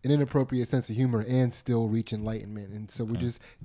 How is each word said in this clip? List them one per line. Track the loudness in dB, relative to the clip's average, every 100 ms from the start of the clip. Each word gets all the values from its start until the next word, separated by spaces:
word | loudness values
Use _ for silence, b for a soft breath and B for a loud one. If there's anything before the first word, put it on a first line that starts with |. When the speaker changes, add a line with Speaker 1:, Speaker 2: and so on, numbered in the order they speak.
Speaker 1:
an | 4
inappropriate | 4 4 2 2 0 2
sense | 0 0
of | 0
humor | 2 2 2
and | 2 2
still | 0 0 2 2
reach | 0 0
enlightenment. | -4 -4 -6 -6 -12 -10
And | -12 -10
so | -6
we | -4
Speaker 2:
Okay. | -2
Speaker 1:
just | -2 -4 B B